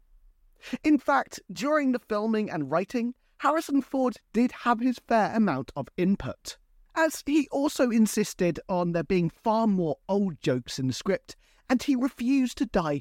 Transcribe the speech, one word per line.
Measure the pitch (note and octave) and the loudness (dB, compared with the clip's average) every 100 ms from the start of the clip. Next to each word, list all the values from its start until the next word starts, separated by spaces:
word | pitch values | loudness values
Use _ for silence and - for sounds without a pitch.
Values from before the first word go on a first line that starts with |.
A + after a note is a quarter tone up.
| _ - - _ _ _ - B3 | _ -20 -20 _ _ _ -12 -4
In | D#4 D4 | 2 2
fact, | - C#4 - - - | 2 0 -2 -8 -16
during | E3+ C4+ D4+ C4+ | -6 0 2 2
the | A#3+ - | -2 -2
filming | G#3 A3 A3 G#3+ | -4 0 0 -2
and | E3+ C#3 | -4 -2
writing, | D#3+ G3 B3 A#3 - _ - | -2 -2 -2 -4 -6 _ -4
Harrison | C#4+ D#4 D#4 C#4 | 0 0 0 -2
Ford | - C4+ B3+ - _ | 0 0 -2 -2 _
did | G#3+ A#3+ | 0 0
have | - A#3+ A3+ | 0 0 0
his | B3+ A#3+ - | 0 -2 0
fair | A#3 F3+ | 2 2
amount | A3 G#3 C3+ C3 - | 2 2 0 -4 -8
of | C3 - | -8 -2
input, | F3+ G3 B2+ - - - _ _ _ | 0 0 -4 -10 -14 -18 _ _ _
as | E4 D#4+ - - | -2 0 -2 0
he | D4+ C4+ | 0 0
also | C#4 C#4+ - B3 | 0 0 2 2
insisted | A3+ G#3 - G3+ - F3 - - | 4 2 2 -2 0 -2 -2 -4
on | F3+ F3 | -2 0
there | E3+ D#3 | -2 0
being | F#3 D#3+ | 0 0
far | - A#3 A3 A3+ | -2 -2 2 2
more | F#3+ E3 - - | 2 0 -2 -2
old | G3 G3 D#3 | -2 -2 -2
jokes | - B2+ - - | -2 -2 -2 -4
in | C3 | -4
the | |
script, | B2 - F#3+ - - _ _ - | -2 -2 -2 -4 -20 _ _ -2
and | C4 | 0
he | - B3+ | 2 0
refused | C4 - A#3+ C#4 B3+ - | -2 -2 0 2 2 -2
to | C4+ | -2
dye | F#3+ D#3+ D3 | 0 0 -2